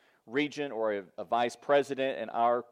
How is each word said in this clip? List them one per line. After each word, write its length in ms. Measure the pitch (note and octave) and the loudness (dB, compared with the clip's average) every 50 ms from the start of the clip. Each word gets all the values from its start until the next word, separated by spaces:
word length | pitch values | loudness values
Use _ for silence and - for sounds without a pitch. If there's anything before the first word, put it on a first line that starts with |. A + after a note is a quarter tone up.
| _ _ _ _ _ | _ _ _ _ _
regent 480 | A2+ A#2 C#3 D3 C#3+ - D3 C#3+ C#3+ A2 | -4 -2 -2 -2 -2 -4 -6 -6 -6 -2
or 200 | A2+ A2 A2 G#2 | -2 0 0 0
a, 100 | G2+ F#2 - - - | -2 -4 -8 -14 -12
a 40 | G2+ | -4
vice 320 | - A#2 A#2 A#2+ A#2+ - | -2 0 2 0 0 -2
president 640 | - - - C#3+ C#3+ C3+ C#3 C#3 B2+ C3+ C3+ A#2 | -6 0 4 4 4 4 2 -2 -4 -2 -4 -4
in 140 | D2+ A2 - | -6 -8 -6
our 320 | - A#2+ A#2 A#2+ A#2+ A#2+ A#2 - | -2 2 2 2 2 2 -2 -6